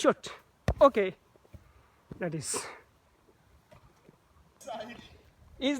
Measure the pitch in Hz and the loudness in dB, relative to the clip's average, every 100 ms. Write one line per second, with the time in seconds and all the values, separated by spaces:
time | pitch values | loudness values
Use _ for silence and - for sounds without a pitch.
0 | 277 - - - - _ - - 277 220 | 4 2 -4 -18 -20 _ -6 6 6 6
1 | 185 - _ - - - - - - _ | 0 -4 _ -20 -20 -20 -20 -20 -20 _
2 | _ - 175 156 - - - - - _ | _ -8 -6 -6 -6 -8 -8 -16 -20 _
3 | _ _ - _ _ - _ - - - | _ _ -20 _ _ -20 _ -20 -20 -20
4 | - - _ - - _ 269 220 240 - | -20 -20 _ -20 -20 _ -14 -12 -12 -14
5 | - - - - - - 269 | -20 -20 -20 -20 -20 -2 0